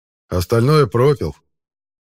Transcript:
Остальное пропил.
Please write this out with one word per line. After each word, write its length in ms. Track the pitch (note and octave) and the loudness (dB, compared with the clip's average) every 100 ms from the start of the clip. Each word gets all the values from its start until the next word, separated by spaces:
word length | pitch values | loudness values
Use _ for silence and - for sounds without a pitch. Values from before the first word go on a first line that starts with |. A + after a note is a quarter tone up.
| _ _ _ | _ _ _
Остальное 600 | F2+ F2+ A#2 A#2+ D3+ C#3+ | -6 -2 0 2 2 0
пропил. 480 | A#2 C3+ C#3+ E2+ - _ _ _ _ _ _ | 0 0 0 -6 -10 _ _ _ _ _ _